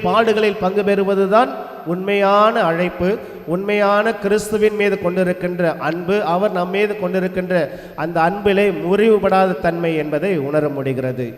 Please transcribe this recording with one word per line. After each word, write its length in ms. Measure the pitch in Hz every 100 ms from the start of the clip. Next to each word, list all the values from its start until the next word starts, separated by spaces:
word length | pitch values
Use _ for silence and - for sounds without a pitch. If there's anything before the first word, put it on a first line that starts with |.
பாடுகளில் 560 | 185 196 226 214 214 202
பங்கு 240 | 185 196
பெறுவதுதான் 680 | 202 202 196 196 196 214 262 - - - -
உண்மையான 760 | 175 190 202 196 202 214 233
அழைப்பு, 560 | 180 165 180 175 180 220 - - -
உண்மையான 680 | 170 202 208 202 202 220
கிறிஸ்துவின் 600 | 220 196 208 214 214 214 208
மீது 240 | 202 190
கொண்டிருக்கின்ற 720 | 175 185 185 180 180 175 170 147
அன்பு, 460 | 139 165 170 202
அவர் 280 | 160 170 208
நம் 180 | 185 180
மீது 240 | 190 208
கொண்டிருக்கின்ற 760 | 208 180 185 185 180 180 180 156 - - -
அந்த 260 | 156 170
அன்பிலே 480 | 165 - 202 196 208
முறிவுபடாத 880 | 165 165 202 226 214 190 190 190 180
தன்மை 360 | 175 170 170 160
என்பதை 420 | 151 156 180 180
உணர 320 | 139 151 147
முடிகிறது. 640 | 139 135 127 127 127 120